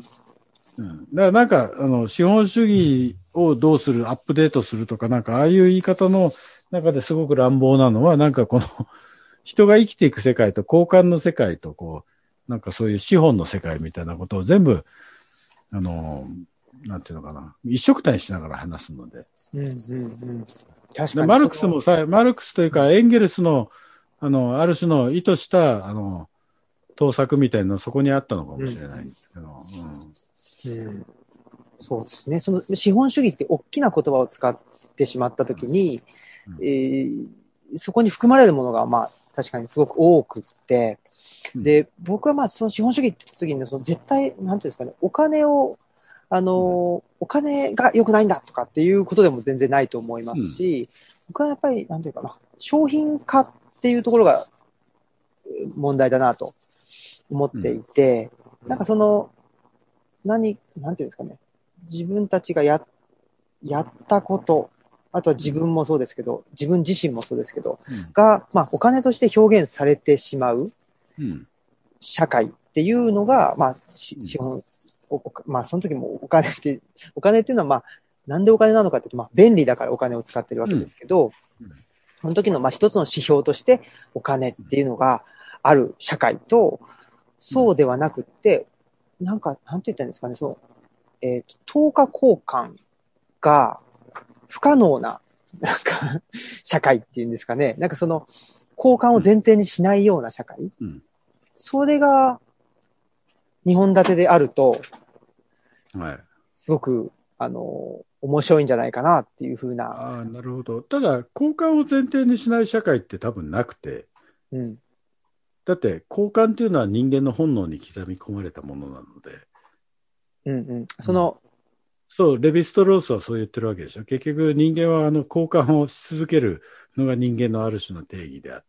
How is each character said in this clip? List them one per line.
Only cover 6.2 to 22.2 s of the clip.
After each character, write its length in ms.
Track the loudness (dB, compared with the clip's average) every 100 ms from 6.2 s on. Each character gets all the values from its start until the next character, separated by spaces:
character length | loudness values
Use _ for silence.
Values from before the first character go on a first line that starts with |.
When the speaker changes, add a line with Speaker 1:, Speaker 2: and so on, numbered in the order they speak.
| 2 -2 -18 -20 -10
Speaker 1:
中 200 | -4 0
で 100 | 0
す 120 | -2
ご 140 | -2 0
く 80 | 2
乱 240 | 4 4
暴 180 | 4 6
な 140 | 4
の 120 | 4
は、 140 | 4 4
な 120 | 4
ん 20 |
か 140 | 2 2
こ 140 | 0
の、 60 | -2
<laughs> 760 | -8 -14 -16 _ _ _ _
人 220 | -4 4 6
が 120 | 6
生 100 | 4
き 80 | 2
て 100 | 0
い 60 |
く 80 | 2
世 140 | 0
界 200 | 2 2
と 80 | 0
交 220 | 2 2
換 200 | 6 6
の 160 | 6 4
世 120 | 0
界 260 | -2 -2 -4
と、 160 | -12
こ 300 | -16 -14 -14 -18 _ _ _ -12
う、 40 |
な 60 | -12
ん 20 |
か 120 | -10
そ 160 | -4 -2
う 40 |
い 40 | -2
う 40 |
資 180 | 2 4
本 200 | 4 4
の 80 | -2
世 160 | -6
界 180 | -8 -8
み 120 | -10
た 100 | -10
い 40 | -10
な 100 | -10
こ 120 | -8
と 100 | -4
を 60 |
全 200 | 2 4
部、 220 | 4 2 -2 _ -20 _ _ _ _ _ _
あ 100 | -8
の、 460 | -8 -8 -10 -12 -14 -18 -20 _ _ _
な 140 | -16 -14
ん 40 |
て 80 | -14
い 20 |
う 20 | -18
の 60 |
か 100 | -16
な、 240 | -18 -20 _ -6
一 120 | -2
緒 160 | 0 0
く 80 |
た 80 | 0
に 80 | -2
し 120 | -4
な 80 | -12
が 100 | -12
ら 80 | -12
話 300 | -12 -14 -16
す 60 |
の 140 | -20 -20
で。 180 | -20 -20 _ _
Speaker 2:
う 80 | -12
ん 40 | -10
う 40 |
ん 20 |
う 640 | -12 -12 -10 -10 -12 -14 -14
ん。 60 | -14 -20 _ _ _
確 20 | -8
か 100 | -6
に。 80 | 0
Speaker 1:
で、 100 | 4
マ 120 | 4
ル 100 | 4
ク 80 | 0
ス 80 | -2
も 160 | 0
さ、 240 | 2 0 2
マ 180 | 2